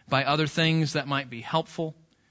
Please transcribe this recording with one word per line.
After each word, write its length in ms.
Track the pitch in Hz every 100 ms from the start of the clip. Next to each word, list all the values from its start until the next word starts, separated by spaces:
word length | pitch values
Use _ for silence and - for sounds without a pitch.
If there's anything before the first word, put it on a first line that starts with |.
| -
by 140 | 135
other 240 | 135 151 151
things 460 | - 160 160 151
that 140 | 151 135
might 220 | 139 131
be 120 | 117
helpful 540 | - 160 160 - 160 - _ _ _